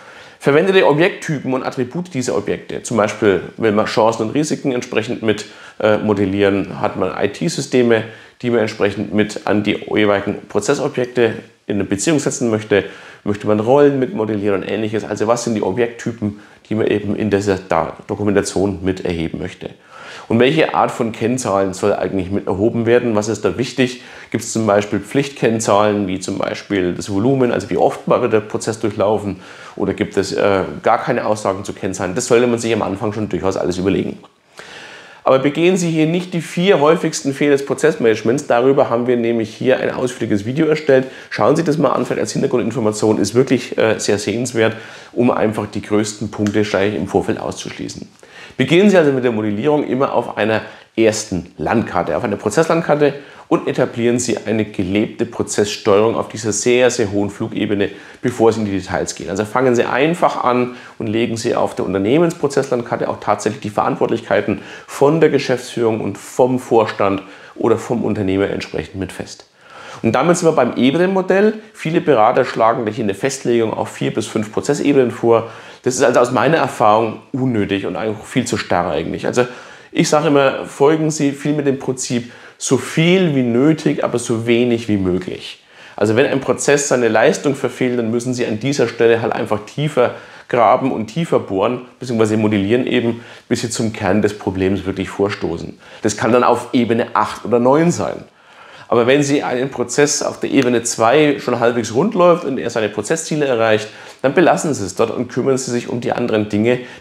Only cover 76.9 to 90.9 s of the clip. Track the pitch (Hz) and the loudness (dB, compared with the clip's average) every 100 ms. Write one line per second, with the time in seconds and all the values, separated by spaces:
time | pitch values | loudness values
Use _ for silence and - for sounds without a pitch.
76.9 | 110 113 - - 131 131 113 92 98 98 | 4 2 -4 -8 -4 0 0 0 -2 -4
77.9 | 87 110 107 - 127 117 107 - 92 87 | -6 -6 -6 -6 -4 -2 -2 0 0 0
78.9 | 76 85 85 - 123 123 - - - - | -2 -4 -4 -2 0 0 -4 -18 -20 -6
79.9 | - 165 151 160 143 135 - - - 139 | -2 2 2 4 4 4 0 -6 2 2
80.9 | 156 156 151 143 139 151 151 143 131 - | 4 0 0 -2 -2 -2 -2 0 -2 -4
81.9 | 127 - 120 117 - - - - 127 - | -6 -4 -4 -6 -14 -20 -10 -2 0 0
82.9 | - 165 190 175 135 123 117 143 151 165 | 0 4 4 4 2 2 4 4 2 0
83.9 | 143 113 120 - 113 117 117 123 113 113 | 0 -2 -2 -2 -2 2 2 2 0 0
84.9 | 101 92 90 - - - - _ - - | 0 0 -2 -4 -10 -12 -18 _ -20 -16
85.9 | - 107 110 143 135 131 120 - 147 - | -2 2 4 2 2 0 0 2 2 2
86.9 | 127 117 107 135 196 151 127 123 - 127 | 2 4 4 4 2 0 -2 -4 -2 -2
87.9 | 123 113 120 123 127 117 110 135 139 117 | 0 -2 -2 -2 -2 -2 -2 -2 0 0
88.9 | - 117 117 113 127 117 104 - - 151 | 2 4 4 2 -2 -2 -4 -6 -6 -2
89.9 | 139 92 85 - - - 123 107 127 131 | 0 0 -2 -16 -20 -4 2 4 4 2